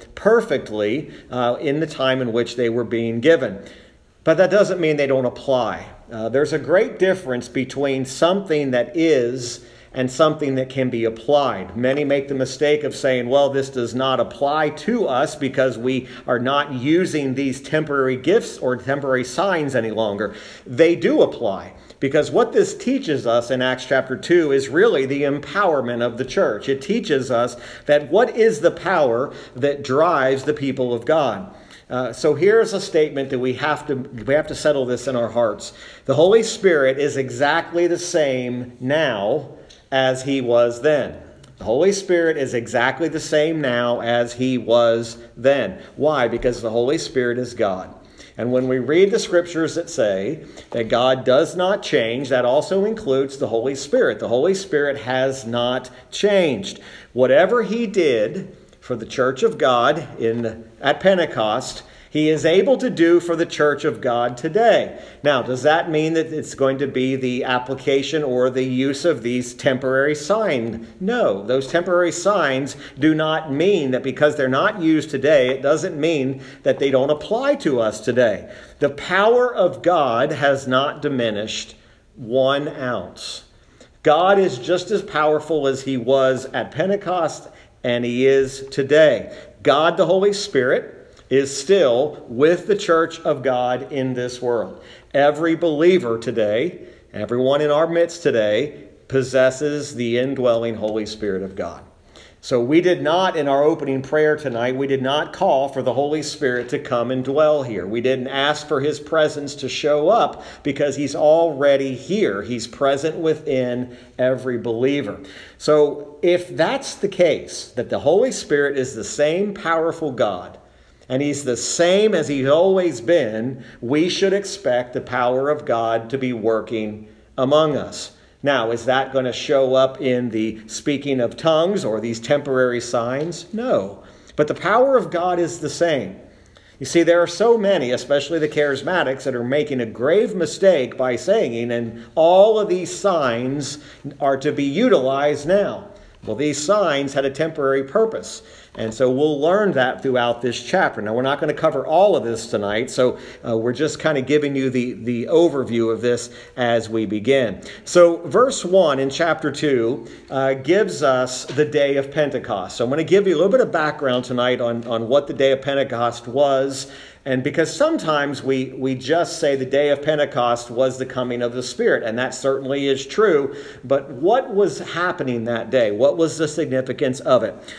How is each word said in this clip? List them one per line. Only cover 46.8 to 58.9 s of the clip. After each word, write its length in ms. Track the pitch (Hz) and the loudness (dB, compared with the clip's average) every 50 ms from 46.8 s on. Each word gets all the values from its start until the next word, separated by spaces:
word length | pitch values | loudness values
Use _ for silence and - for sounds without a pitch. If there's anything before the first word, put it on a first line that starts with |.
| 120 131 156 160 | 0 2 0 -2
Spirit 400 | - - - 131 123 120 117 123 | -4 -4 -2 -2 0 0 -2 -4
is 160 | 123 110 - | -6 -8 -4
God. 400 | - 110 98 92 92 87 - - - - - - - - - _ | -2 -2 -2 -2 -4 -8 -14 -18 -20 -20 -20 -20 -20 -20 -20 _
And 140 | - 113 123 | -6 -4 0
when 160 | 127 127 131 | 0 0 0
we 140 | 127 127 131 | 0 -2 -2
read 320 | 120 120 156 175 196 202 | 0 2 4 4 4 4
the 80 | 226 214 | 2 -2
scriptures 560 | - - 175 175 170 - - 160 160 143 - | -2 0 0 0 0 0 -4 -4 -4 -2 -4
that 120 | 160 170 - | -6 -8 -6
say 540 | - 147 117 104 98 95 98 120 160 156 - - - - - - | -2 0 0 0 0 -2 -2 -4 -6 -8 -12 -18 -20 -20 -16 -8
that 180 | - 117 113 107 | -6 -6 -2 0
God 360 | 127 117 123 131 131 127 113 | 0 2 4 2 2 2 2
does 300 | 127 127 143 165 113 - | 4 4 4 4 2 -2
not 300 | 180 180 185 208 196 - | -2 0 0 0 -2 -2
change, 440 | - 156 135 113 113 117 131 143 120 | -2 0 0 0 0 -4 -6 -2 0
that 140 | 135 123 123 | 0 2 2
also 400 | 123 127 151 143 - 190 196 196 | 2 2 2 0 0 0 0 0
includes 540 | 220 220 - - 139 131 135 139 135 - - | 0 -2 -4 -2 0 0 0 0 -2 -4 -6
the 80 | 139 | -4
Holy 300 | 113 113 113 117 139 143 | -2 -2 -2 -2 -2 -4
Spirit. 420 | 131 - - 247 262 208 135 107 - | -6 -4 0 2 2 2 2 0 -2
The 80 | 113 | -2
Holy 280 | 101 117 127 151 185 196 | 0 0 2 2 2 0
Spirit 420 | 190 - - - 147 147 143 131 - | -2 -4 -2 -2 0 0 0 -2 -4
has 480 | 117 123 131 131 131 135 131 131 - | -4 -4 -2 0 0 0 -2 -4 -8
not 440 | 117 120 120 120 123 127 127 - - - - - _ | -6 -4 -2 -2 -2 -2 -4 -6 -10 -18 -20 -20 _
changed. 720 | - - - 208 202 196 175 151 123 196 190 - - - - - - - - - | -6 -2 0 2 4 4 4 2 0 -2 -6 -10 -12 -14 -18 -20 -20 -20 -20 -8
Whatever 500 | _ 120 127 127 131 151 180 196 233 240 | _ 2 4 6 6 6 6 4 2 0
he 240 | 220 175 214 240 233 | 0 -2 -2 -2 -4
did 680 | 196 - 190 165 147 123 110 104 - 165 190 - - - - - _ _ _ | -2 0 2 2 2 2 2 0 0 -2 -8 -10 -12 -16 -20 -20 _ _ _
for 160 | - - | -8 -8